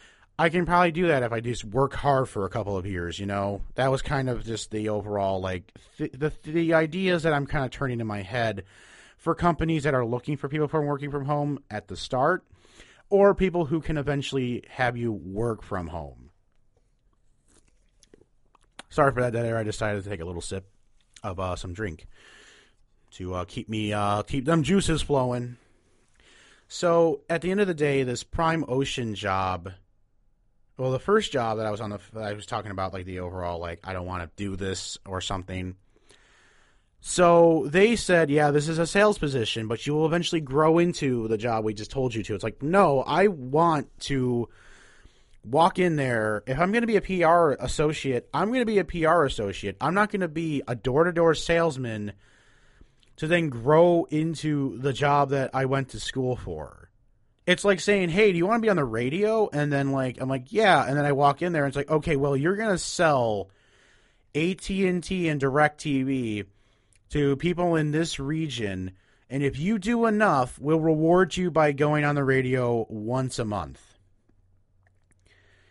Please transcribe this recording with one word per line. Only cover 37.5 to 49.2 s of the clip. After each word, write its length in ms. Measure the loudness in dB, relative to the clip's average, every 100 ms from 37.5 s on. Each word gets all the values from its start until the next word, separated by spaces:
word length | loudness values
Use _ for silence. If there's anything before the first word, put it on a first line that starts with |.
| 6 2
they 260 | 4 4 4
said, 340 | 2 2 4
"Yeah, 220 | 4 4
this 160 | 2 0
is 100 | -2
a 80 | 0
sales 320 | 4 4 2
position, 520 | -2 -2 -2 -4 -4
but 180 | -6 -2
you 60 |
will 120 | 0 2
eventually 360 | 0 0 -2
grow 380 | 0 2 4 6
into 500 | 4 0 -2 0 0
the 80 | 0
job 260 | 0 0
we 100 | -2
just 180 | -4 -6
told 220 | -4 -2
you 100 | -2
to." 120 | -6 -4
It's 80 |
like, 180 | -6 -6
no, 400 | 2 4 6 4
I 260 | 2 4 2
want 600 | 2 -2 2 4 2 -2 -10
to 480 | -4 -2 0 0 -4 -10 -20 -20 -20 -20 -20 _ _ -20 -2
walk 340 | 2 4 4
in 160 | 0 2
there. 480 | 0 0 0 -2 -4
If 140 | -2
I'm 140 | 0
gonna 140 | 0 2
be 100 | 0
a 40 |
P 220 | 0 2
R 320 | 4 6 6 2
associate, 680 | -4 0 0 0 -2 -2 -2
I'm 180 | -2 0
gonna 140 | 0 2
be 140 | 2
a 40 |
P 220 | 0 0 4
R 180 | 4